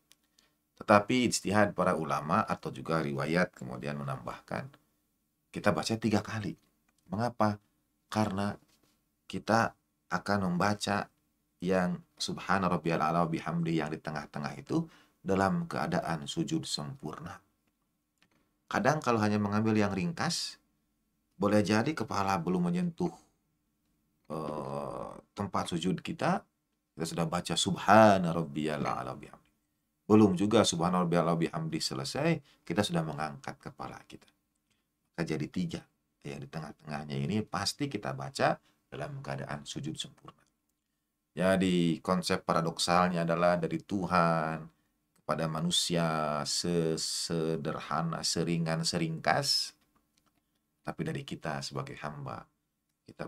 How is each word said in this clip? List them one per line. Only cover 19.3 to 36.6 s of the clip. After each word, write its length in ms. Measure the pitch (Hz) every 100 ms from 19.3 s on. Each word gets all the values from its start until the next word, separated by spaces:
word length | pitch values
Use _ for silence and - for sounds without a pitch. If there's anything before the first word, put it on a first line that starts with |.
| 104
mengambil 380 | 104 107 110 107
yang 160 | 101
ringkas, 640 | 95 87 85 151 - - - _ _ _ _ _ _ _ -
boleh 240 | 101 107
jadi 320 | 101 107 135
kepala 460 | 156 110 98 98 92
belum 240 | 82 90 87
menyentuh, 420 | 87 87 - 87 - _ _ _ _ _ _ _ _ _ _ -
eh, 800 | 78 76 76 67 69 69 65 50 50 - -
tempat 320 | 98 98 90
sujud 320 | 85 92 87
kita, 400 | - 82 151 190 - _ _ _ _ -
kita 80 | 85
sudah 240 | 85 82
baca 240 | 87 -
Subhana 800 | 85 - 85 - 107 110 95 87
rabbiyal 480 | 82 76 73 76 73
a'la 320 | 64 57 64
wa 60 | 64
bihamdih. 320 | - - _ _ _ _ _ _
Belum 320 | - 107 104
juga 320 | 90 104 110 92
Subhana 400 | 85 85 90 85
rabbiyal 240 | 85 82
a'la 80 | 82
wa 20 | 76
bihamdih 320 | 82 80 80
selesai, 640 | - 67 67 127 165 151 - _ -
kita 160 | 107
sudah 240 | 98 85 78
mengangkat 480 | 73 76 69 - -
kepala 400 | - - 64 53 -
kita. 160 | - _ _ _ _ _ _ _ _ _
Maka 80 | -
jadi 240 | 80 78 71
tiga. 400 | 92 85 - - _ _ _ 73
Yang 200 | 71 69
di 20 |
tengah-tengahnya 640 | 80